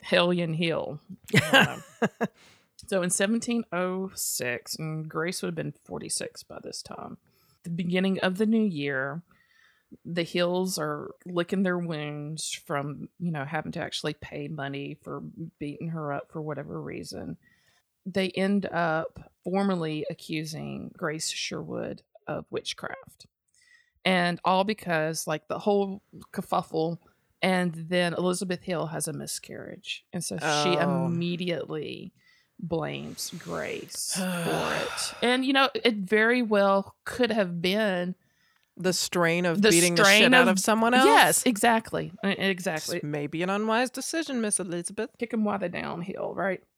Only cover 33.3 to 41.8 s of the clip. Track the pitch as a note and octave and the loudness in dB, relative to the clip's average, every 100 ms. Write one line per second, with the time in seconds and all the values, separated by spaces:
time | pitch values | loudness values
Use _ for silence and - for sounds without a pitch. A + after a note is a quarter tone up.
33.3 | F3 E3+ E3 - - - - - F3+ F#3 | -10 -8 -8 -6 -8 -10 -10 -6 -4 -4
34.3 | F3 E3 D#3+ D#3+ D3+ - - - - A3+ | -4 -2 -2 -2 -2 -4 -4 -6 -2 2
35.3 | B3+ C4 C4+ C4 A3 - G#3+ F#3 G#3+ A3 | 2 4 4 4 2 2 2 2 4 6
36.3 | B3 A3+ G#3 G3 G3 G3 - - - A#3+ | 4 4 4 6 4 0 -8 -8 0 2
37.3 | A3 F#3 F3 F3+ G3+ G#3+ F3+ F3+ F#3 _ | 2 0 0 2 2 2 0 -2 -6 _
38.3 | _ _ _ _ - F3+ F3 - F3+ E3 | _ _ _ _ -4 0 0 0 2 4
39.3 | E3+ F3+ E3 G#3+ E3+ F3 E3+ G3+ G#3 A3 | 4 2 4 6 6 6 6 8 10 10
40.3 | B3+ B3 G3 - A3 A3+ B3 C4+ A4 E3+ | 8 8 4 4 4 6 8 8 10 8
41.3 | - B3+ G#3 A#3 A3+ | 6 2 4 4 4